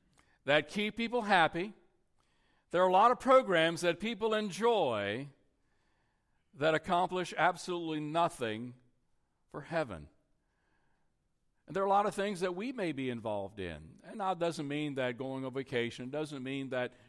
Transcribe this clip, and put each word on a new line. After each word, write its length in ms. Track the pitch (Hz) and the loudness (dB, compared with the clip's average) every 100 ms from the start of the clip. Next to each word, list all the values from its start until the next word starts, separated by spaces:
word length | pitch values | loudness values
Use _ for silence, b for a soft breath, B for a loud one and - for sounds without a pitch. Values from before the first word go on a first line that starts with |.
| _ b b b | _ b b b
that 240 | 131 151 151 | 2 2 2
keep 280 | 208 214 220 | -2 -2 -2
people 260 | 233 240 | -4 -2
happy. 520 | 208 190 156 170 214 - _ _ _ _ _ _ _ _ _ | 2 4 4 2 -8 -12 _ _ _ _ _ _ _ _ _
There 140 | 170 | 2
are 40 | 185 | 6
a 40 | |
lot 180 | 185 233 | 8 6
of 80 | 247 | 6
programs 600 | 254 262 208 170 160 165 | 6 6 6 4 4 2
that 180 | 175 170 | 0 0
people 340 | 220 208 220 | -2 -2 0
enjoy 920 | 214 214 165 226 220 143 110 101 113 143 - _ _ _ _ _ _ _ _ _ _ _ 143 | 0 -2 0 4 4 2 2 -2 -4 -8 -16 _ _ _ _ _ _ _ _ _ _ _ -4
that 200 | 151 156 | 0 0
accomplish 580 | - 175 185 180 170 - | 0 0 0 -2 -4 2
absolutely 600 | 165 175 - 175 160 156 | 2 0 -6 -6 -4 -6
nothing 760 | 151 165 170 - 117 107 123 123 _ _ _ _ _ _ _ | -2 0 0 -2 -6 -4 -8 -14 _ _ _ _ _ _ _
for 120 | 156 | -14
heaven. 440 | 143 165 139 85 73 _ _ _ _ _ _ _ _ _ _ _ _ _ _ _ - | -6 -4 -4 -8 -16 _ _ _ _ _ _ _ _ _ _ _ _ _ _ _ -8
And 100 | 165 | -2
there 80 | |
are 20 | 196 | 2
a 40 | |
lot 160 | 196 208 | 4 2
of 100 | - | 0
things 240 | 208 180 | -2 -2
that 160 | 185 180 | -2 -2
we 160 | 240 | -6
may 180 | 254 175 | -4 -4
be 200 | 135 131 | -2 -4
involved 500 | 117 107 104 98 104 | -4 -4 -4 -6 -6
in. 160 | 90 78 78 - - | -8 -8 -14 -20 -14
And 100 | 220 | -6
that 220 | 190 180 | -4 -2
doesn't 260 | 170 160 143 | -2 -2 -4
mean 300 | 147 151 135 | -4 -4 -2
that 200 | 127 123 | -4 -4
going 280 | 135 131 | -6 -6
on 80 | 131 | -6
vacation, 580 | 127 131 123 117 - 127 | -6 -4 -2 -2 -6 -8
doesn't 320 | 143 151 143 | -6 -6 -8
mean 280 | 127 139 135 | -6 -6 -4
that 240 | 127 123 b | -4 -6 b